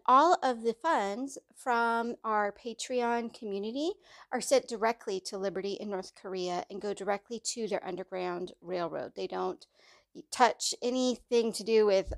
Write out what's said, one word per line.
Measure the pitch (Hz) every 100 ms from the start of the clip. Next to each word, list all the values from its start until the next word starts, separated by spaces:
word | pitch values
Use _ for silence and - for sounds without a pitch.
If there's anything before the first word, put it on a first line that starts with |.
| -
all | 262 330 370
of | 262 233
the | 226
funds | 220 320 294 196 208 277 - - _
from | 262 233 233 233 233 233 220
our | 214 208
Patreon | 202 240 220 - 247 233 240 233
community | - 214 196 214 254 320 427 _ - -
are | 240
sent | - 262 247
directly | 226 226 233 - 190 -
to | 196
Liberty | 196 185 196 196
in | 208
North | 190 185
Korea | - 196 185 180 175 -
and | 202
go | 208
directly | 202 196 202 - 226 -
to | 240 214
their | 196 -
underground | 175 185 185 180 175 175 -
railroad. | 170 180 165 147 131 -
They | 190
don't | 185 185 - - _ _ _ _ - -
touch | - 240 - - -
anything | 247 254 254 233 _ 233 226
to | -
do | 202 220 208
with | 190 190